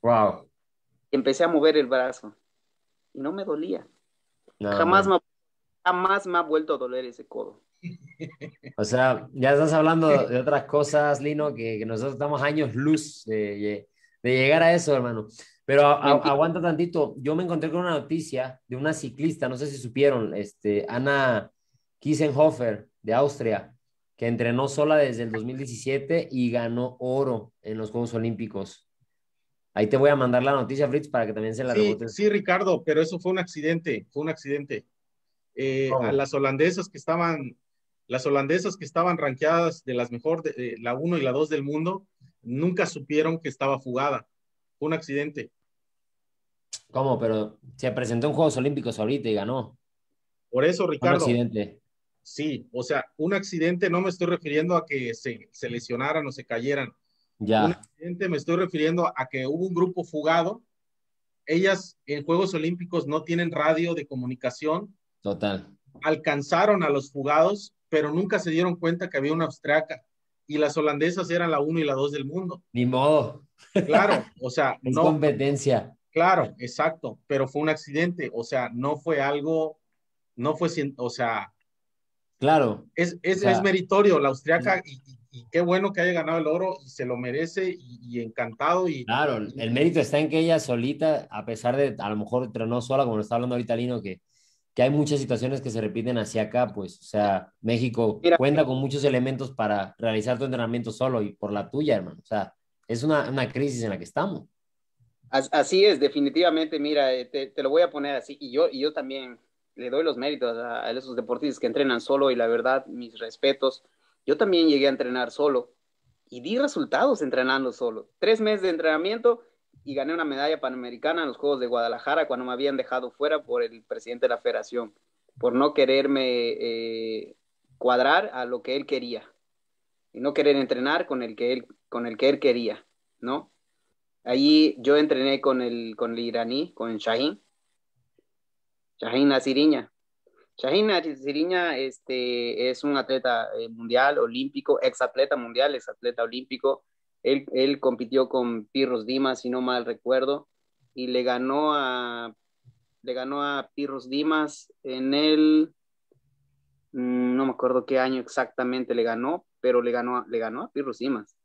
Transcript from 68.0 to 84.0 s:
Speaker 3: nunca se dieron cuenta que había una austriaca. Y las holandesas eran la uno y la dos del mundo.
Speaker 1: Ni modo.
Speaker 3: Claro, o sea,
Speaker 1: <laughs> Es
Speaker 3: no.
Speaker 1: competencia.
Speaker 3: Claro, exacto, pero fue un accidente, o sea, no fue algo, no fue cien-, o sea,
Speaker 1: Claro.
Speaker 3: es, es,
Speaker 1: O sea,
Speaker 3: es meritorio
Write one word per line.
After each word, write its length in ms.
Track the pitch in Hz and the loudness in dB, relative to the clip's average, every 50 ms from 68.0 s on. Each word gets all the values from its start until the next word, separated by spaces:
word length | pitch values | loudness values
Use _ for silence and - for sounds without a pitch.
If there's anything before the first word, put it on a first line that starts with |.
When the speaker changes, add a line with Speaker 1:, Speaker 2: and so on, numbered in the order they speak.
| 151 147 | 0 2
Speaker 3:
nunca 260 | 147 170 196 190 214 190 | 0 -2 -2 0 -2 -2
se 120 | - 175 | -2 0
dieron 260 | 156 165 180 185 175 | 0 0 0 0 0
cuenta 320 | 175 175 165 170 175 185 175 | -2 -2 -2 -2 -2 -6 -6
que 100 | - 139 | -4 -2
había 140 | 135 143 | -2 0
una 120 | 156 170 165 | 0 0 -2
austriaca. 580 | 147 - - _ 143 147 156 156 - 151 123 _ _ _ _ _ _ _ _ _ _ | -4 -6 -8 _ 2 2 2 2 -2 -10 -14 _ _ _ _ _ _ _ _ _ _
Y 100 | 147 151 | 0 0
las 180 | 151 143 147 | 0 2 2
holandesas 540 | 160 151 151 143 143 151 170 175 190 175 139 | 0 0 0 0 2 0 0 0 -2 -4 -2
eran 200 | 170 175 175 165 | -2 0 0 0
la 100 | 156 143 | 0 0
uno 180 | 143 151 165 165 | 0 0 0 0
y 60 | 156 | 0
la 100 | 143 135 | 0 0
dos 180 | 131 139 143 | 0 -2 -2
del 120 | 143 147 135 | -2 -6 -8
mundo. 380 | 139 151 180 190 175 - - _ _ | -6 -6 -6 -6 -8 -10 -12 _ _
Speaker 1:
Ni 140 | - 120 123 | -2 0 0
modo. 580 | 123 127 127 135 147 156 151 127 113 - - - _ _ _ - - | 2 2 2 4 4 4 4 2 0 -8 -14 -20 _ _ _ -20 -2
Speaker 3:
Claro, 520 | _ 202 175 - 151 - 196 - 170 - - - _ - | _ -2 0 4 4 4 4 4 2 0 -2 -8 _ -10
o 100 | - 127 | -10 -6
sea, 280 | 123 - 147 131 123 - | -2 0 0 0 0 -4
Speaker 1:
<laughs> 40 | |
Es 120 | - 127 135 | -4 -2 2
Speaker 3:
no. 80 | 151 | 4
Speaker 1:
competencia. 880 | 165 160 156 151 147 147 143 - 135 139 143 135 - 139 127 107 98 - - _ _ _ | 4 4 4 4 2 2 2 2 0 0 0 0 2 2 2 2 0 -4 -16 _ _ _
Speaker 3:
Claro, 440 | _ 160 165 185 190 170 131 104 - - | _ 2 4 4 4 4 2 -2 -4 -12
exacto, 640 | 123 120 - - 147 160 160 - - 123 107 _ _ | -14 -12 -4 -2 -2 -2 -2 -4 -10 -12 -12 _ _
pero 200 | _ 143 135 135 | _ 0 0 0
fue 140 | 131 - 147 | 0 -2 -2
un 60 | 156 156 | 0 0
accidente, 640 | 156 151 - - 139 151 175 180 175 175 151 120 | -2 -2 -6 -6 -2 0 0 0 -2 -4 -8 -6
o 100 | - 117 | -6 -8
sea, 280 | 117 - 147 127 123 117 | -8 -4 -2 -2 -2 -2
no 240 | 117 120 127 139 151 | -6 -4 -2 -2 -4
fue 240 | 147 - 170 160 143 | -4 -2 -2 0 0
algo, 580 | 135 139 143 147 143 156 160 160 160 156 156 _ _ _ _ _ _ _ _ _ _ _ _ | 0 0 -2 -2 -2 -2 0 0 -2 -2 -6 _ _ _ _ _ _ _ _ _ _ _ _
no 220 | - 120 147 156 | -4 -2 -2 -2
fue 140 | 147 175 165 | 0 -2 -2
cien-, 240 | 170 160 143 143 135 | -2 -2 -4 -4 -6
o 140 | - 123 120 | -6 -8 -8
sea, 420 | - - 123 113 113 107 101 - _ _ _ _ _ _ _ _ _ _ _ _ _ _ _ _ _ _ | -4 -2 -2 -2 -2 -4 -6 -8 _ _ _ _ _ _ _ _ _ _ _ _ _ _ _ _ _ _
Speaker 1:
Claro. 480 | 131 143 160 156 135 113 107 - - _ _ | 2 4 6 6 6 4 0 -4 -10 _ _
Speaker 3:
es, 240 | - 175 175 - - | -2 -2 -2 -2 -4
es, 160 | - 175 190 185 | -2 -2 0 2
Speaker 1:
O 20 | |
sea, 120 | 202 202 | 4 2
Speaker 3:
es 100 | 185 - | 2 4
meritorio 560 | 196 196 185 190 180 - 196 196 | 4 2 2 2 0 2 4 6